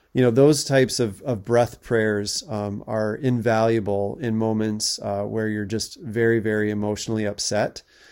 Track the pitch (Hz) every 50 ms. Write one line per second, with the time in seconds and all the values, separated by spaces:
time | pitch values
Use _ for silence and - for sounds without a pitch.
0 | _ _ - 127 127 123 113 135 139 151 156 147 - - 139 135 131 113 - -
1 | 120 107 95 - - 135 120 98 98 113 120 120 120 113 - - - - 120 113
2 | 110 110 104 104 101 101 - - - - 113 104 104 101 101 104 - - 110 110
3 | 107 107 107 - 143 127 123 117 107 120 110 110 113 117 113 113 95 104 101 98
4 | 101 104 - - 123 117 110 110 113 113 110 107 110 110 107 107 - - - -
5 | 110 104 101 101 101 110 110 110 110 107 107 107 104 101 110 107 - - - -
6 | 170 117 104 117 117 113 117 113 101 110 107 107 107 107 104 104 104 104 104 -
7 | - 113 113 110 107 101 104 - - - 110 104 117 - - - - _ _ _
8 | _ -